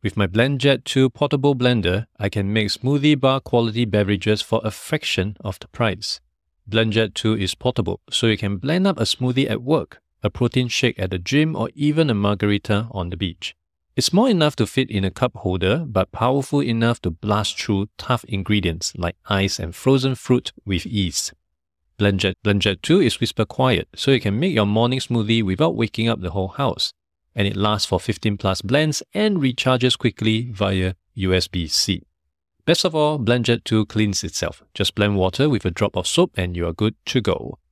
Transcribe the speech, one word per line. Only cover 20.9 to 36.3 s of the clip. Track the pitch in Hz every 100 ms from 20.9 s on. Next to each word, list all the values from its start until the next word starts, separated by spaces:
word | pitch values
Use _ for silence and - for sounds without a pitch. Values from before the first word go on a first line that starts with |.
| 107 90 - - - _ _ _ _ _ _
BlendJet, | 101 98 95 92
BlendJet | 104 101 101 92
two | - 175
is | 135 -
whisper | - - 107
quiet, | - 127 110 - -
so | -
you | 131
can | 104 104
make | 175
your | 131 101
morning | 107 120 127
smoothie | - 117 107 113
without | 101 92 165 165
waking | 117 - 113
up | 113
the | 90
whole | 95 92
house. | - 139 - - _ _ _ _
And | - 101
it | 101
lasts | 104 104 -
for | 92
fifteen | - 110 110 101
plus | 101 95
blends | 101 135 156 143 -
and | 202 214 190
recharges | 135 127 135 127 127 -
quickly | 120 - 110 110 120
via | 101 98 95 92 95 _
U | - 95
S | 92 -
B | 90 82
C. | - - 92 _ _ _ _ _ _ -
Best | 170
of | 185 156
all, | 151 151
BlendJet | 110 120 117 117
two | - 110 104
cleans | 107 107 98 92
itself. | - 82 - _
Just | - 98
blend | - 104 101
water | 92 - 147
with | 120
a | 92
drop | 82 101 92
of | -
soap | - -